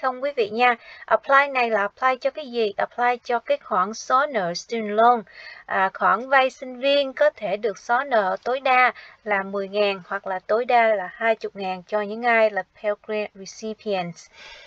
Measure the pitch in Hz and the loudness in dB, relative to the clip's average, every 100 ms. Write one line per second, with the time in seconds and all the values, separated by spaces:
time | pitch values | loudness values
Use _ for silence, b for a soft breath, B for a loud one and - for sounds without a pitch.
0 | 262 254 277 277 214 220 247 233 B B | -4 -4 -4 -2 -2 2 2 0 B B
1 | - 220 - 277 285 262 233 214 202 - | -2 0 4 2 2 0 0 0 -2 -2
2 | 262 254 269 311 269 240 214 - 202 - | -2 0 -4 -6 -6 -2 -2 -2 -4 0
3 | 240 247 - 240 - 285 - 202 190 226 | 0 0 -2 -4 -2 -4 -2 -2 -2 -4
4 | - 262 294 233 175 175 - 233 208 208 | 0 0 2 -2 -2 -4 -6 -6 -2 4
5 | 233 240 - B B B - 196 190 - | 4 4 -2 B B B -6 0 0 0
6 | 190 196 262 269 262 - 254 247 269 285 | 2 2 2 2 2 -2 -14 -4 0 2
7 | 269 254 294 - 202 208 220 190 - 240 | 0 0 0 0 -4 -4 -4 -6 -2 -2
8 | 285 233 185 190 233 269 262 254 247 B | 0 0 0 -2 -4 -2 2 4 2 B
9 | B B 214 202 196 196 196 202 208 196 | B B -2 -2 -2 -6 -4 0 0 -2
10 | 170 196 196 185 - 214 247 240 226 208 | -6 -8 -6 -6 -2 0 4 4 4 2
11 | 180 - 226 220 214 196 190 185 175 214 | -4 -2 -2 -2 -4 -8 -8 -8 -4 -4
12 | 208 220 240 226 220 196 185 _ 214 208 | -4 -2 0 4 4 0 -6 _ -4 -4
13 | - 214 208 196 190 - 220 214 214 190 | -4 -6 -6 -10 -18 -12 -12 -8 -4 -4
14 | 175 170 - B B B | -4 -10 -20 B B B